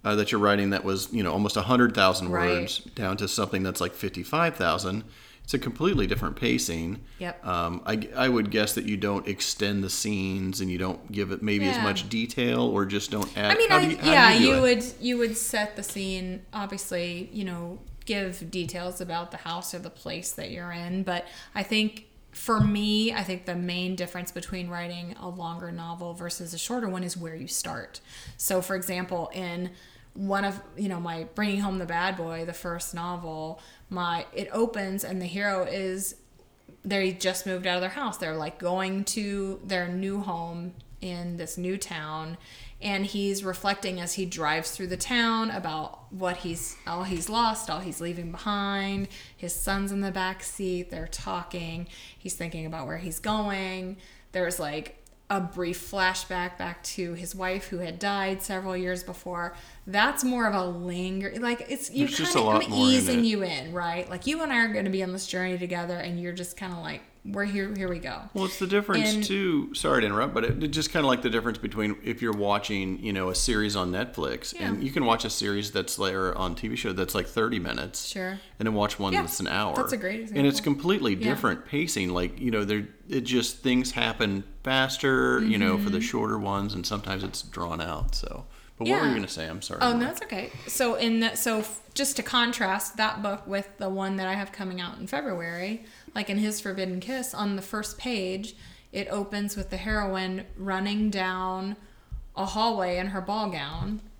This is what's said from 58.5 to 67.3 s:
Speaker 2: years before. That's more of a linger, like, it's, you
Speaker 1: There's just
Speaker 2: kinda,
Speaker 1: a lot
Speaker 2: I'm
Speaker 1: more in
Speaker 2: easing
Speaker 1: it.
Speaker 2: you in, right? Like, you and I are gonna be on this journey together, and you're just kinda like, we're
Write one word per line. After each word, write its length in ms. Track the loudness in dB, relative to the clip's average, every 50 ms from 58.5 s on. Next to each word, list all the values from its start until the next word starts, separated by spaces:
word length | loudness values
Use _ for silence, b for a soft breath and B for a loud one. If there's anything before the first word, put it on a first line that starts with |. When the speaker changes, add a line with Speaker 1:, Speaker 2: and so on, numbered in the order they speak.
| -4 -4 -2 -2 -2
Speaker 2:
years 260 | -2 0 0 -2 -2 -4
before. 520 | -8 -12 -10 -8 -6 -4 -4 -4 -4 -6 B B B B B B
That's 360 | -2 2 4 4 4 4 2 2
more 240 | 2 2 4 4
of 80 | 4 4
a 120 | 2 2
linger, 680 | 0 -2 -2 -4 -4 -2 -2 -2 -2 -2 -2 -2 -2 -4 -2
like, 260 | 0 0 -2 -2 -2 -6
it's, 200 | -6 -4 -4 -4
you 100 | 0 0 0
Speaker 1:
There's 120 | 2 2 0
just 140 | 0 2 4
Speaker 2:
kinda, 120 | 4 6
Speaker 1:
a 40 | 6 6
lot 120 | 6 4
Speaker 2:
I'm 60 | 4
Speaker 1:
more 160 | 4 6 8
in 60 | 8 8
Speaker 2:
easing 280 | 8 6 6 4 6
Speaker 1:
it. 80 | 6 4
Speaker 2:
you 140 | 4 2 0
in, 300 | 0 -2 -4 -4 -4 -4
right? 360 | -4 -2 -2 -2 -2 -4 -4
Like, 160 | -6 -4 -2
you 160 | -2 0 0 0
and 100 | 0 2
I 60 | 4
are 100 | 4 4 2
gonna 160 | 0 0 2
be 120 | 2 0 0
on 100 | 0 -2
this 140 | -4 -6
journey 300 | -4 -2 -2 0 0 -2
together, 400 | -2 -2 -2 -2 -4 -2 -4 -4
and 240 | -4 -4 -4 -4 -4
you're 140 | -4 -4 -4
just 240 | -6 -8 -8 -8 -8
kinda 200 | -8 -8 -8 -8
like, 220 | -8 -8 -8 -10 -12 -18 _ -16 -10
we're 200 | -6